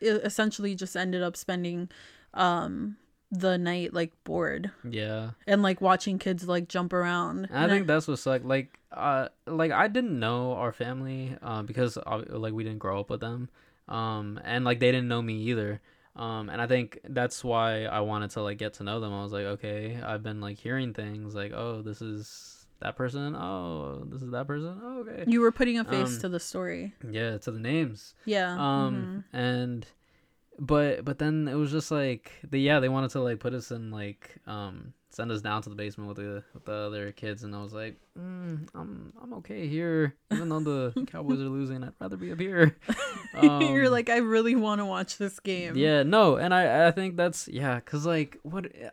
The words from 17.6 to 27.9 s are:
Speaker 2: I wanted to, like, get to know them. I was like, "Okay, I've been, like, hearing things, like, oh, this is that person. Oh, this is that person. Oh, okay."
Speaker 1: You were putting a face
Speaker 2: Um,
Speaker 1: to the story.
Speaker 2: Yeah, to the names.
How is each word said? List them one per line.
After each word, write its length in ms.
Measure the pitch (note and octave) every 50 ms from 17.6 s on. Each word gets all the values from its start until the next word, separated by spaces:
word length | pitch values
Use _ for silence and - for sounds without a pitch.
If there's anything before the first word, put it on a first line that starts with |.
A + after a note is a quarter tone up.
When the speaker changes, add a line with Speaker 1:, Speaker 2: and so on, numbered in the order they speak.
| A2+ A2+ A2 G#2+ A2
Speaker 2:
I 160 | A2 - G#2+
wanted 300 | G#2 G#2+ G#2+ G#2 G#2 G2+
to, 120 | - A2
like, 160 | G#2 G2+ G#2 G#2
get 140 | G#2+ G#2 -
to 80 | -
know 160 | G2+ G2+ A2 A#2
them. 140 | A2 G#2
I 100 | G2+ G2+
was 100 | G2+ G2+
like, 120 | G2+ G2+ G2+
"Okay, 560 | G2+ G2+ - - G#2+ G#2 G#2+ G#2+ A2+ A#2+ A#2+ A#2
I've 180 | A2 G#2+ G#2+ G#2+
been, 160 | A2 G#2+ G#2
like, 180 | G2+ G2+ G2+ -
hearing 340 | - A#2 B2+ C3 C3 A#2+
things, 400 | G#2+ A2+ G#2+ G#2 G#2+ G#2+ G#2+ G#2
like, 200 | G#2+ G2+ G2+ G#2 A2
oh, 260 | A2 A#2 A#2 A2+ A2+
this 200 | A2 A2 G#2 -
is 640 | A#2 A2 G#2 G#2+ G#2+ - - - - - - - - _ _ -
that 160 | - G#2+ -
person. 400 | - B2+ A#2+ C3+ C#3+ C#3+ D3 D#3
Oh, 680 | - E2+ F2+ - F#3 - E2+ - - C#2+ C#2 C#2 C3 - -
this 120 | C3 C3+
is 80 | B2+ B2
that 160 | B2 B2 C#3 C#3
person. 320 | D3 D3 D#3+ E3+ F#3 G3+
Oh, 180 | A#3 B3 C4 B3 G#3+
okay." 180 | A3+ A3+ - B3+ A#3
Speaker 1:
You 120 | A#3 A#3
were 100 | A#3 A#3
putting 260 | A#3 - D4 B3 A#3 A#3
a 60 | A3
face 300 | - - - C3 B3 B3
Speaker 2:
Um, 60 | A3+
Speaker 1:
to 60 | - F#3
the 120 | F3 E3+
story. 540 | - - - F#3 F3+ F3 F3 E3+ F#3 G3+ - - C3 A2+
Speaker 2:
Yeah, 300 | G#2 A2 A#2 A2+ G#2+ G#2
to 120 | - B2+
the 80 | A2 A2
names. 540 | A2+ B2 D3+ E3 D#3 A#2+